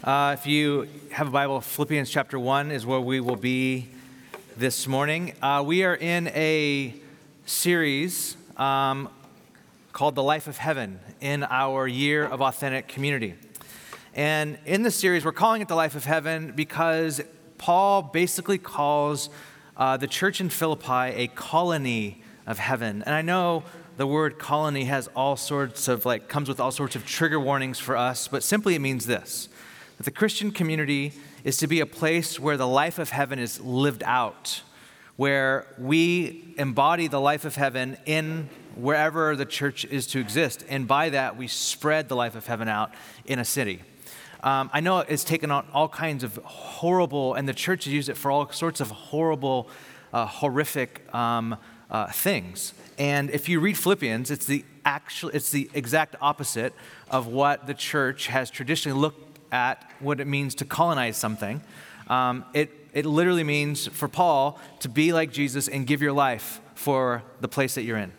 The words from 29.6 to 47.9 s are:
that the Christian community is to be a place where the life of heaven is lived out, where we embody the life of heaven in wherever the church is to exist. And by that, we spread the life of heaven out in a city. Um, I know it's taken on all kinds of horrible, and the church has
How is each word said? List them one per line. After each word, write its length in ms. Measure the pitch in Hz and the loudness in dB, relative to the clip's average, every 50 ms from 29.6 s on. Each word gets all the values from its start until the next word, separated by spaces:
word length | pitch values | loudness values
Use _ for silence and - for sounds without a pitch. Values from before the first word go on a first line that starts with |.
| - - - - - - - | -20 -20 -20 -20 -20 -20 -16
that 80 | - - | -8 -8
the 80 | - | -8
Christian 400 | - - 214 214 214 - 208 208 | 0 2 2 2 2 0 -2 -2
community 600 | 208 - 170 160 160 156 151 135 143 139 139 147 143 - - - - - | 0 0 0 0 2 0 2 2 0 0 0 -4 -6 -10 -20 -20 -20 -6
is 140 | - 139 131 | -4 -2 0
to 100 | - 160 | 0 2
be 140 | 143 165 165 | 2 2 2
a 60 | 147 | 2
place 520 | - - - 165 156 165 170 160 - - - | 0 -2 0 2 2 2 2 0 -2 -6 -2
where 180 | 131 156 147 | 0 0 2
the 120 | 131 131 127 | 2 2 4
life 320 | 127 139 147 170 170 180 | 4 4 4 2 -2 -4
of 100 | 160 - | -6 -4
heaven 300 | - 147 143 127 139 131 | 0 -2 -2 -2 0 -4
is 180 | 120 110 - - | -4 -6 -6 -8
lived 440 | - 127 123 131 139 147 120 107 - | -6 -2 2 2 2 2 2 0 -2
out, 560 | 90 120 127 120 104 - - - - - - - - - - - - - - - - _ | 0 2 2 0 -2 -6 -10 -8 -8 -8 -8 -8 -16 -20 -20 -20 -20 -20 -20 -20 -20 _
where 500 | - 135 139 139 139 135 135 135 135 - - - - | 0 2 2 4 4 4 2 2 0 -2 -8 -12 -8
we 760 | 127 131 156 165 170 175 175 180 165 - - - - - - - | 0 2 4 6 6 6 4 2 0 -2 -6 -12 -18 -14 -6 -2
embody 500 | 143 135 117 139 139 151 170 170 170 151 | -2 0 2 4 6 6 4 4 0 0
the 120 | 143 139 | 0 2
life 240 | 139 143 151 147 156 | 2 2 2 2 -4
of 120 | 151 - | -6 -2
heaven 400 | 143 139 135 120 131 127 131 135 - - | 0 0 0 0 -2 -4 -4 -8 -10 -4
in 420 | 156 156 160 156 160 160 165 151 139 - - - - - | 0 0 0 0 -2 -6 -6 -8 -10 -12 -18 -20 -16 -10
wherever 580 | - 120 139 151 151 156 160 151 165 160 156 151 | -4 0 2 4 4 4 2 2 2 2 2 2
the 100 | 135 135 | 0 -2
church 400 | - - - 143 143 135 - - | -4 -2 -2 -2 -2 -2 -4 -8
is 200 | - 139 135 123 | -4 -4 -4 -4
to 140 | - - 135 | -2 -2 -2
exist. 440 | 120 104 107 147 165 127 - - - - | -2 0 0 0 0 0 -2 -6 -8 -6
And 180 | 139 135 127 | -4 -4 0
by 220 | 107 135 147 160 165 | 2 2 2 4 2
that, 280 | 143 135 131 120 92 | 0 0 -2 -2 -4
we 120 | 117 127 117 | -8 -8 -6
spread 600 | - - - - - - - 151 151 156 151 120 | -6 -4 -2 -4 -4 0 2 2 2 2 0 0
the 60 | 135 | 0
life 220 | 123 120 117 107 | 0 0 -2 -4
of 100 | 113 - | -10 -6
heaven 220 | - 120 110 113 110 | -4 -4 -2 -2 -2
out 240 | 107 104 110 110 - - - - - - - | 0 0 -2 -2 -6 -16 -20 -20 -20 -18 -6
in 140 | - 139 123 | -4 -4 -2
a 40 | 120 | -2
city. 360 | - - 143 123 101 92 87 92 - - - - - - - - - - - - | -2 -2 -2 -2 -2 -4 -6 -12 -20 -20 -20 -20 -20 -18 -18 -18 -20 -16 -2 0
Um, 260 | 135 139 135 131 - | 2 2 2 0 0
I 60 | - 147 | 0 0
know 220 | 165 180 190 180 | 2 4 2 2
it's 240 | 151 - 147 - - | 2 0 -2 -2 0
taken 260 | - 160 160 151 147 | 0 0 0 0 0
on 160 | 143 143 - - | 0 -2 -2 0
all 160 | - 139 156 151 | 2 2 2 2
kinds 340 | - - 160 160 147 131 | 0 -4 -4 -4 -2 -4
of 140 | 127 117 98 - - | -6 -6 -8 -10 -14
horrible, 880 | - - - - - - - 165 170 180 185 175 139 139 143 135 131 127 | -16 -16 -14 -14 -14 -8 -2 0 2 4 4 4 2 0 0 0 0 0
and 140 | 127 139 139 | 0 -2 -2
the 40 | |
church 340 | 127 - - 180 185 - - | -4 -2 -2 -2 -2 -2 -2
has 60 | 139 | -2